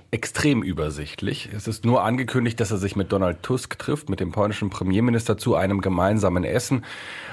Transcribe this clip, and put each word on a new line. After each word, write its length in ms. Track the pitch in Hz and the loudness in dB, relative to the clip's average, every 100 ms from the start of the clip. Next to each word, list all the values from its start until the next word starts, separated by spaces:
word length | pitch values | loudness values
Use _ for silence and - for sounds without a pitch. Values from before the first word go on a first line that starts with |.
| - | -6
extrem 520 | 113 - - 151 127 | -4 -4 0 2 2
übersichtlich. 840 | 95 78 76 73 73 - 95 147 - | 0 -2 -2 -4 -8 -6 -6 -4 -8
Es 140 | 104 110 | -8 -6
ist 160 | 107 | -2
nur 180 | 117 123 | 4 4
angekündigt, 600 | 98 127 123 127 120 113 | 4 0 0 0 0 0
dass 100 | 101 | -2
er 60 | 104 | 0
sich 180 | 98 101 | 0 -2
mit 160 | 92 | 0
Donald 320 | 101 92 80 | 2 2 0
Tusk 340 | - 123 - - | -2 -4 -4 -8
trifft, 300 | - 147 - | -4 -4 -4
mit 140 | 98 | -4
dem 100 | 90 | -2
polnischen 380 | 104 104 104 104 | 0 0 0 -4
Premierminister, 680 | - 92 95 123 117 117 101 | -2 0 2 4 2 2 0
zu 180 | - 82 | 2 2
einem 260 | 95 101 | 2 0
gemeinsamen 640 | 95 87 95 110 98 87 80 | 0 2 4 4 4 2 2
Essen. 400 | 113 - 127 - - - - - | 0 0 -2 -2 -12 -12 -14 -14